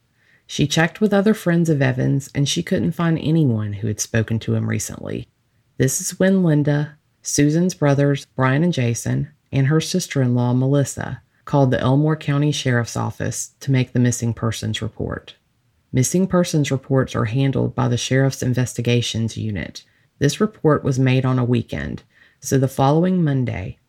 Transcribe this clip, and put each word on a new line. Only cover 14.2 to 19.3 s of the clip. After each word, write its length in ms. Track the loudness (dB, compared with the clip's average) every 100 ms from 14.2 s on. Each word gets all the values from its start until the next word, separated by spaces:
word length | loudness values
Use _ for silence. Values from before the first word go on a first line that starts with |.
| -4
persons 480 | -4 -4 -4 -6 -6
report. 540 | -8 -8 -8 -8 -12 -20 _ _ _ _ _
Missing 360 | 0 0 0 2
persons 420 | 2 2 0 0
reports 440 | -2 0 0 0
are 120 | -2 -2
handled 480 | 0 0 0 -2
by 120 | 0 0
the 120 | -2
Sheriff's 440 | 0 2 2 0
Investigations 920 | -2 -2 -2 -2 0 0 0 -2 -4